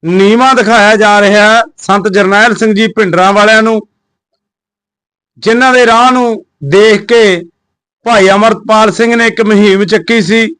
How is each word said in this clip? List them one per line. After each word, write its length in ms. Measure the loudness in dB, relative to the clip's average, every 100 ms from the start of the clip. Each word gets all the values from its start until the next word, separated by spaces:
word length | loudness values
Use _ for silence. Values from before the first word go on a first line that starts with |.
ਨੀਵਾਂ 500 | -2 0 2 2 2 0
ਦਿਖਾਇਆ 400 | 0 2 2 2
ਜਾ 240 | 2 2
ਰਿਹਾ 240 | 2 2 2
ਹੈ 140 | 0 -2 _
ਸੰਤ 300 | -4 -2 -2
ਜਰਨੈਲ 480 | -2 0 2 0 0
ਸਿੰਘ 180 | -2
ਜੀ 140 | 0 -2
ਭਿੰਡਰਾਂ 420 | -2 -2 0 0
ਵਾਲਿਆਂ 280 | 2 2 2
ਨੂੰ, 180 | 0 -4 -8 _ _ _ _ _ _ _ _ _ _ _ _ _ _ _
ਜਿਨ੍ਹਾਂ 340 | -4 0 0
ਦੇ 120 | 2 2
ਰਾਹ 260 | 2 0
ਨੂੰ 320 | 0 -4 -6 -12 _ -2
ਦੇਖ 400 | 2 2 0 0
ਕੇ 380 | 0 2 -2 -8 _ _ _ _ _ -2
ਭਾਈ 240 | 0 2
ਅਮਰਪਾਲ 600 | 2 0 -2 -2 0 0
ਸਿੰਘ 240 | -2 -2 0
ਨੇ 120 | -2
ਇੱਕ 140 | -2
ਮੁਹਿੰਮ 400 | 0 2 2 0 -2
ਚੱਕੀ 360 | -4 -2 -4
ਸੀ। 240 | 0 -2 -2 -8